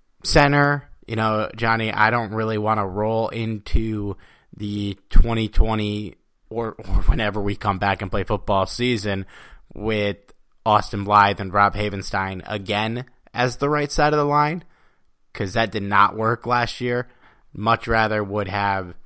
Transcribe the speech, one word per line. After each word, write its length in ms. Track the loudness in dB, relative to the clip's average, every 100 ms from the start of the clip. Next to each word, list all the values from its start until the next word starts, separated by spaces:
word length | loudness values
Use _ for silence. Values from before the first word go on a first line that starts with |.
| _ _
center. 640 | 0 2 4 4 2 0 -6 -20 -8
You 100 | -2
know, 340 | 0 0 -4
Johnny, 380 | -4 -2 0 -2
I 160 | 0 0
don't 240 | 0 -2
really 240 | -4 -2 -2
wanna 300 | 0 0 -2
roll 420 | -2 -2 0 -2
into 880 | -4 -6 -6 0 0 2 -4 -6 -8 -14 _ _ -12
the 400 | -8 -4 -6 -6 _
twenty 380 | 6 8 4 0
twenty 640 | 4 4 2 -2 -4 -8 -14 _ _ _
or, 240 | -8 -6 -8
or 240 | 0 2
whenever 400 | 4 2 2 0
we 140 | -2 -2
come 220 | -2 0
back 220 | 0 0
and 100 | -2
play 140 | -4
football 400 | -2 -4 0 0
season 640 | 0 -2 -2 0 -2 -4 -6 -16 -20 -20 -18
with 420 | -8 -4 -2 -2 -4 _ _ _ _
Austin 400 | 2 2 2 -6
Blythe 360 | 2 6 6 4
and 120 | -2
Rob 220 | 2 2
Havenstein 680 | 2 -4 -4 -6 -4 -4 -8 -8
again 580 | -10 -4 -2 -2 -6 -10 _ _
as 240 | -2 -2 -2
the 100 | -2
right 240 | 0 -2
side 220 | 0 2
of 40 | 2
the 60 |
line, 400 | 2 2 2 -2 -12 _ _ _ _ _ _
'cause 180 | -8 -4
that 200 | 0 0
did 100 | -2
not 340 | 0 4 4 2
work 300 | -2 -2 -2
last 340 | -2 -2 -4
year. 280 | -4 -4 -6 _ -20 _ _
Much 340 | -6 0 0 0
rather 380 | 0 2 0
would 240 | -2 -4 -4
have 460 | -2 0 -2 -4 -14